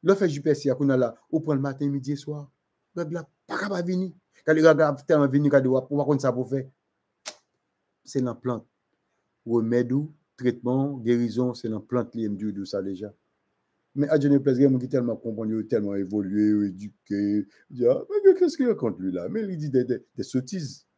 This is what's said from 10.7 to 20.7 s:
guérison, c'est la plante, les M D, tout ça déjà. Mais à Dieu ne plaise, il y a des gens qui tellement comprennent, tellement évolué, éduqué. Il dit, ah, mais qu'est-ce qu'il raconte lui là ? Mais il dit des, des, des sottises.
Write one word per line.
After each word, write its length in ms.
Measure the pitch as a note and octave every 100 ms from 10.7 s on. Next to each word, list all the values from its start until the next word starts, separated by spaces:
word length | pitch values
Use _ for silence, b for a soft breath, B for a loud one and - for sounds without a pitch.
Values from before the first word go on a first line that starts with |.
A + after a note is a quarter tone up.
| C3 C#3 C#3
guérison, 560 | A2+ A#2+ A#2+ G#2+ B2+
c'est 160 | A#2 A#2
la 100 | G#2+
plante, 340 | G#2+ B2 A#2
les 100 | A#2+
M 120 | A2 G2+
D, 160 | G#2+
tout 140 | G2 G2
ça 160 | G2+
déjà. 280 | F#2+ F#2+ G#2 G#2 _ _ _ _ _ _ _
Mais 120 | C#3 C#3+
à 80 | D3+
Dieu 100 | C#3+
ne 80 | C#3+
plaise, 220 | C3+ B2
il 60 |
y 0 | C#3
a 20 |
des 60 |
gens 40 | C3
qui 100 | C3
tellement 260 | C3+ A#2+ A2+
comprennent, 500 | A#2 G#2+ A2 A2 G#2+
tellement 280 | A#2+ G#2
évolué, 720 | G2+ G2 G#2 F#2+ G#2 G#2 G#2+ G2+
éduqué. 800 | F#2 G2+ _ _ G2+ G2+ G#2 G2 b b
Il 60 | B2
dit, 100 | C3+
ah, 160 | C4 -
mais 240 | G#4 G4
qu'est-ce 240 | F#4 F4+ -
qu'il 100 | B3+
raconte 300 | A3 A#2+ -
lui 120 | F#2
là ? 160 | F#2+ F2
Mais 100 | G3+
il 160 | G#3 F3+
dit 140 | D3+
des, 140 | B2+
des, 200 | A#2+ A#2+ _
des 80 | -
sottises. 640 | - B2+ B2+ F#3+ D3